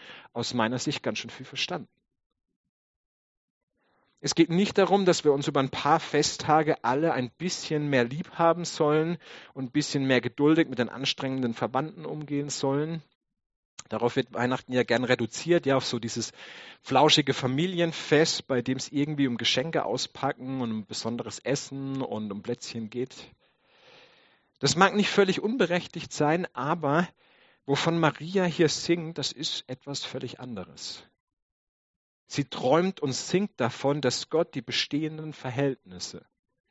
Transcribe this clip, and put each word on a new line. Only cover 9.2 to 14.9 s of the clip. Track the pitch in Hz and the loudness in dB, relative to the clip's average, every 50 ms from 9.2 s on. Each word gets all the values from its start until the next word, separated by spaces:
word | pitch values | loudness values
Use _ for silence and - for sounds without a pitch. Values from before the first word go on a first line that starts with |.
| - - - - - - - | -8 -16 -20 -20 -20 -16 -12
und | - 135 | -10 -8
ein | 123 | -4
bisschen | - 147 143 - - 143 135 | -2 -2 -2 0 0 0 2
mehr | 135 131 123 | 4 4 4
geduldig | 117 123 - - 143 147 160 160 165 151 | 2 0 -2 2 4 6 6 6 4 2
mit | 135 117 | 2 -2
den | 120 110 | -2 -2
anstrengenden | - 120 135 139 - - 147 135 131 131 131 120 117 | -4 -6 -4 -4 -4 -4 -4 -4 -2 -2 -2 -2 -2
Verwandten | - - 107 127 127 147 156 - - 156 | -2 -4 -2 -2 -2 -4 -4 -8 -10 -10
umgehen | 151 156 151 151 139 147 143 143 147 | -8 -8 -8 -8 -4 -4 -4 -4 -4
sollen. | - - - 139 135 143 151 160 165 160 - _ _ _ _ _ _ _ _ _ _ _ _ _ _ - - - | -6 -4 -2 0 0 0 -2 -2 -6 -8 -10 _ _ _ _ _ _ _ _ _ _ _ _ _ _ -20 -14 -8
Darauf | - 107 117 120 - | -4 0 0 0 2
wird | - 127 - - | 0 -2 -2 -2
Weihnachten | - 120 123 127 123 - - 127 | -2 0 0 0 -2 -4 -2 0
ja | 123 120 | 0 2
gern | - | 2